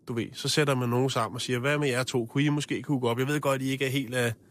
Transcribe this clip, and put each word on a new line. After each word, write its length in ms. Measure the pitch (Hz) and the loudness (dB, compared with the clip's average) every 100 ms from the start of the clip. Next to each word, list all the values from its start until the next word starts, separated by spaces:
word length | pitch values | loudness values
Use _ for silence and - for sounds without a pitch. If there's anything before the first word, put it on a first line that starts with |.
| - | -6
Du 40 | |
ved, 140 | 117 107 | -4 -4
så 160 | - 143 | -4 0
sætter 260 | - 143 | 2 2
man 140 | 131 123 | 2 2
nogen 220 | 120 135 | 2 2
sammen 240 | 127 110 | 0 -2
og 60 | 117 | -4
siger, 180 | - 123 | -4 -2
"Hvad 200 | 131 147 | 0 2
med 100 | 147 | 2
jer 140 | 123 | 0
to? 240 | 127 131 113 | 0 -2 0
Kunne 180 | 139 | 0
I 40 | 147 | 2
måske 340 | 147 139 - | 2 -2 -4
kunne 180 | - 139 | 0 0
gå 80 | 120 | 2
op? 100 | 117 | 0
Jeg 80 | 131 | 0
ved 120 | 147 | 0
godt, 220 | 139 135 | 0 0
I 80 | 135 | 0
ikke 140 | 131 135 | -2 0
er 40 | |
helt 240 | 139 120 | 0 -2
af 180 | 127 120 113 - | 0 0 -2 -12